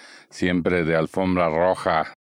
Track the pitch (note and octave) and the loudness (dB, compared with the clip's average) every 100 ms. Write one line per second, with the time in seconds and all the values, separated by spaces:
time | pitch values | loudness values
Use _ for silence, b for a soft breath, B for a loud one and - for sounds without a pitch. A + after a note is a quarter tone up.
0 | B B B - F2+ F2+ F2 F2+ D#2+ E2 | B B B -4 0 0 0 0 2 0
1 | D#2+ - F#2 F2+ E2+ D#2+ F2+ - - D#2+ | 0 -2 0 0 0 2 0 0 0 0
2 | D#2 - | -2 -8